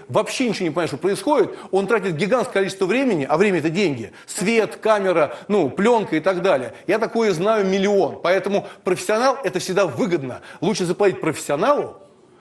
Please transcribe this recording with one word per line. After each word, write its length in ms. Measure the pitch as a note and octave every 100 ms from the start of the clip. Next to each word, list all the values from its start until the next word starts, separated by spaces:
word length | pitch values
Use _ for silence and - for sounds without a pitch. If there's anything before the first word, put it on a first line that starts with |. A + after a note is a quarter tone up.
| -
вообще 400 | D3 G#3+ - B3
ничего 160 | F#3+ F3
не 40 |
понимает, 180 | D3 D#3
что 80 | C#3+
происходит, 580 | F#3 G3 - - F3 - -
он 140 | F#3+ G3
тратит 300 | A#3 F#3+ D3+
гигантское 380 | F#3+ B3 A3
количество 320 | G3+ G3 - F#3
времени, 420 | A#3 C#4 F3 C3+
а 80 | D#3
время — 220 | G#3 F3+
это 100 | D3+
деньги, 420 | E3 F#3+ C3 G#2 - -
свет, 520 | - F#3 A3+ G3+ -
камера, 580 | G#3+ G#3+ F#3+ E3 C#3 - -
ну, 220 | G#3 C#3+
пленка 460 | B2 G#3 A#3+ E3+ D#3+
и 40 |
так 220 | E3+ F3+
далее. 320 | F#3 C#3+ A#2+ - -
Я 100 | G#3
такое 340 | A3 A3+ A3
знаю 340 | E3 G3 A3 G3
миллион. 540 | G3 G3 G3+ D3 A2+
Поэтому 440 | E3+ F#3+ F#3+ G3 - -
профессионал — 540 | - F3+ - G#3+ B3+ B3
это 160 | F#3+ E3+
всегда 260 | - F#3 F#3
выгодно. 560 | A#2+ G#3 E3+ C3+ G#2 - -
Лучше 240 | F3+ G3+ F3
заплатить 360 | F3+ G3+ -
профессионалу, 760 | D#3+ D3 - D3 A3+ C#4+ C3+ - - _ _ _